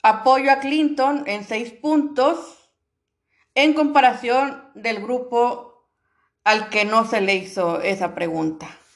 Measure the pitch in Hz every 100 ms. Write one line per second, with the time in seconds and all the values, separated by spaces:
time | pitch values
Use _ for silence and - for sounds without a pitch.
0 | 220 214 262 269 269 269 277 302 294 294
1 | 262 285 - 208 202 220 240 - 302 311
2 | 285 - 269 339 - - _ _ _ _
3 | _ _ _ _ _ 254 302 302 294 285
4 | 254 233 240 254 - - - - 220 208
5 | 214 247 247 233 240 202 - _ _ _
6 | _ _ _ _ 208 214 214 214 208 220
7 | 220 226 190 190 185 - 175 165 190 196
8 | 180 - 170 160 160 156 165 - _